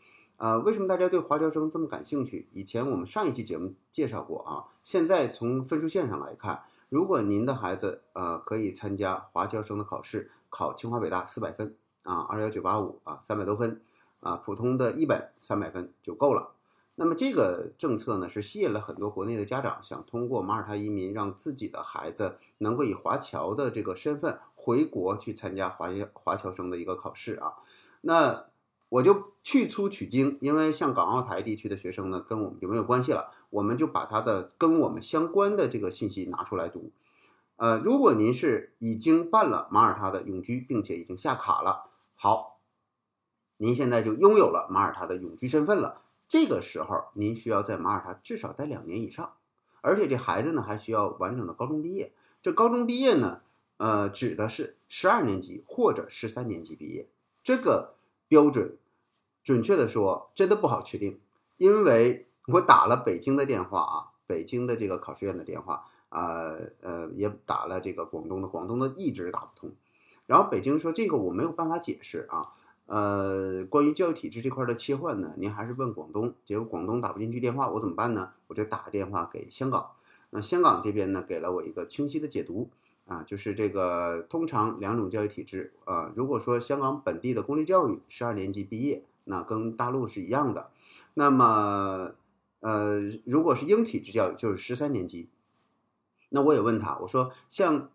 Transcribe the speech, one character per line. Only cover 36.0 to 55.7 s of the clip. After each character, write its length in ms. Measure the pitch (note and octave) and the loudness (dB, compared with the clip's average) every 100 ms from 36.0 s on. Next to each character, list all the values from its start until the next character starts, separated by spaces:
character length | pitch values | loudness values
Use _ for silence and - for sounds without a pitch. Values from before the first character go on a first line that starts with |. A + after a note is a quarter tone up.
| G#2 | -6
息 140 | - F2+ | -4 -6
拿 180 | F2 F2+ | -6 -4
出 100 | F#2+ | -4
来 140 | E2+ | -4
读。 240 | F2 E2 _ _ _ _ _ _ - | -8 -14 _ _ _ _ _ _ -2
呃， 200 | A#2 A2 | 0 2
如 220 | E3 C#4 | 4 6
果 140 | A#3 | 6
您 200 | A2+ A2 | 6 4
是 400 | B2 D#3+ A2 - - | 2 2 0 -2 -8
已 160 | A2+ A2 | -4 -2
经 340 | D#3+ E3 E3+ | 4 4 6
办 200 | A3 F3+ | 4 4
了 180 | F2+ - | 0 2
马 120 | G#2 | 6
耳 160 | A2+ F#2 | 6 4
他 100 | F#2+ | -2
的 120 | F#2+ | -4
永 180 | - F#2+ | -6 -8
居， 200 | F2+ B2 | -6 -6
并 200 | B2+ A#2+ | -2 -4
且 140 | G2+ E2+ | -2 -6
已 80 | |
经 140 | E2+ F2+ | -8 -6
下 180 | D3+ A#2+ | -2 -2
卡 260 | - - | 0 2
了， 280 | F#2 - - _ _ _ | 2 -2 -4 _ _ _
好， 460 | G2+ A2+ - - _ _ _ _ _ _ _ _ _ - | 2 2 0 -16 _ _ _ _ _ _ _ _ _ -4
您 180 | A2 B2+ | 0 2
现 160 | B2+ | 4
在 100 | A#2+ | 2
就 120 | A2 | 2
拥 240 | A2+ G3 G#3+ | 6 8 10
有 80 | C3+ | 6
了 240 | E2 - | 4 0
马 80 | F#2+ | 2
耳 140 | G2 | 2
他 120 | - F2+ | 0 -6
的 120 | F#2 | -6
永 180 | F2 E2 | -8 -8
居 100 | B2+ | 0
身 200 | D3+ D3+ | 2 4
份 120 | G3+ | 2
了。 260 | G2+ - _ _ - | 0 -6 _ _ 0
这 200 | D#4+ C#4+ | 2 4
个 120 | G2 | 0
时 220 | - E2 | -2 -6
候 220 | D#2+ F#2+ - | -4 -4 -4
您 220 | G2+ G#2 A2+ | -4 -4 -2
需 160 | A2+ | 0
要 100 | G2+ | 0
在 160 | G#2 F#2 | 0 -2
马 140 | F2 | -2
耳 100 | G2 | -2
他 80 | F#2 - | -4 -14
至 200 | - A#3 | -10 -10
少 160 | - | -8
待 140 | - D3+ | -8 -8
两 180 | A#2 E2 | -8 -8
年 120 | G2 | -6
以 120 | A2+ | -6
上， 220 | - E3+ _ _ _ _ _ | -8 -14 _ _ _ _ _
而 140 | C#3 G3+ | 2 4
且 120 | E3 | 4
这 80 | B2+ | 0
孩 260 | G2 F2+ | 0 0
子 120 | C#3 | 0
呢， 100 | D#3 | -2
还 120 | G2+ G#2 | -2 -6
需 160 | - | -2
要 180 | A2 G2 - | 0 0 -2
完 180 | F#2 B2 | -4 -4
整 80 | F2+ | -6
的 80 | |
高 140 | - B2+ | -6 -4
中 160 | D3+ | -4
毕 100 | D#3+ | -4
业。 200 | F#3+ - _ _ _ | -6 -8 _ _ _
这 100 | F#3+ | -2
高 160 | E3 A#3 | 4 4
中 200 | A#3+ A#3 | 4 0
毕 120 | B3 | 2
业 140 | C4+ | 6
呢， 280 | F3 G#2+ - _ _ _ - | 6 4 -4 _ _ _ -2
呃， 320 | A2 G#2 G2+ | 2 2 2
指 240 | - A#2+ | 0 -4
的 160 | E2 A2 | -2 -4
是 260 | - - - _ | -2 -8 -10 _
十 200 | - F#3 | 0 4
二 140 | A3+ | 4
年 180 | C3 F#2+ | 4 0
级 240 | - - | -4 -14
或 260 | - | -12